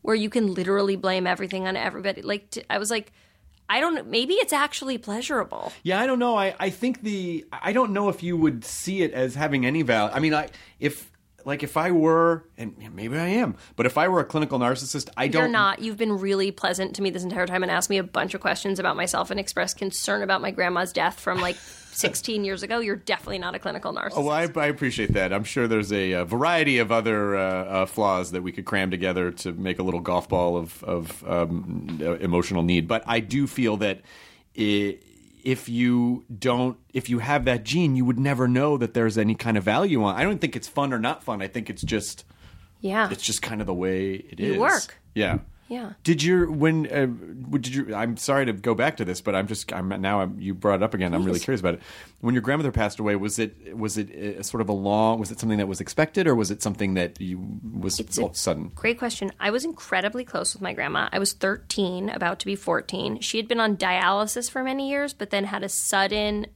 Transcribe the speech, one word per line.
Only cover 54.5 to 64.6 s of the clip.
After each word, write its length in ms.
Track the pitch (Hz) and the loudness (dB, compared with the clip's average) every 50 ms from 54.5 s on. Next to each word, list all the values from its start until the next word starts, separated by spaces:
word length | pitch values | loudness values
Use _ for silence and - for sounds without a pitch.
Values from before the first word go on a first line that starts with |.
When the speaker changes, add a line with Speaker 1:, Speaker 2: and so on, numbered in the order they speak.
| - 117 | -2 -2
Speaker 2:
of 80 | 110 95 | 0 0
a 20 | |
long, 480 | 104 98 98 101 104 107 110 113 113 113 | 0 0 2 2 4 4 4 4 4 2
was 100 | 107 90 | -2 -6
it 120 | 113 - | -6 -4
something 160 | - 113 107 | 0 0 2
that 100 | 104 101 | 2 2
was 140 | 95 95 - | 0 -2 -6
expected, 440 | 98 - - - 156 156 - 208 180 | -8 -4 0 0 0 2 2 2 4
or 100 | 160 131 | 4 4
was 160 | 117 107 90 | 4 2 0
it 100 | 104 - - | -2 -2 -2
something 300 | 107 101 - 104 98 95 | -4 -2 0 0 0 2
that 260 | 92 87 85 - - | 2 0 0 -2 -6
you, 400 | 92 90 92 90 92 104 107 104 - 110 113 | -6 -6 -6 -6 -8 -10 -10 -10 -10 -8 -8
was 220 | - 90 98 - - | -4 -4 -2 -2 -4
Speaker 1:
It's 180 | - - - | -4 -4 -2
a 40 | - | -2
Speaker 2:
all 120 | - - - | -2 -2 -2
sudden? 380 | - - 95 82 76 85 90 - | -2 -2 -2 -2 -2 -4 -10 -10
Speaker 1:
great 220 | - - 220 233 | -2 -2 -2 0
question. 360 | 233 254 233 233 - 196 190 - _ | 0 -4 -6 -4 -4 -6 -8 -6 _
I 80 | 190 202 | -2 -2
was 140 | 214 254 269 | 0 0 -4
incredibly 580 | 330 320 - - - - 185 185 214 220 247 247 | -4 -8 -10 -6 -2 -2 0 0 0 -4 -4 -8
close 300 | - - 170 185 - - | -6 -6 -4 -4 -4 -6
with 80 | - | -4
my 100 | 190 180 | -6 -6
grandma. 380 | - - - 143 - - 120 - | -4 -4 -4 -2 0 0 -2 0
I 80 | - 190 | 0 0
was 140 | 196 196 - | -2 -2 -2
thirteen, 760 | - - 190 208 - - - - - 196 180 180 180 196 208 | -2 -2 -2 -2 -4 -8 -6 -2 -2 -2 -2 -2 -4 -6 -6
about 280 | - - 180 170 190 - | -4 -2 -2 -4 -4 -4
to 60 | - | -4
be 100 | 190 202 | -6 -6
fourteen. 640 | 196 - 180 170 190 - - 190 190 185 - 220 233 | -4 -2 -2 -2 -2 -2 -4 -8 -6 -4 -4 -4 -4
She 160 | 226 - - | -6 -4 -2
had 140 | 220 214 226 | -4 -2 0
been 100 | 240 233 | 0 2
on 160 | 226 214 208 | 2 2 2
dialysis 760 | - 190 185 180 185 190 180 196 202 214 214 - 240 240 - | 0 0 0 2 4 4 4 4 2 0 -2 -2 -4 -6 -4
for 140 | - 262 | -4 -4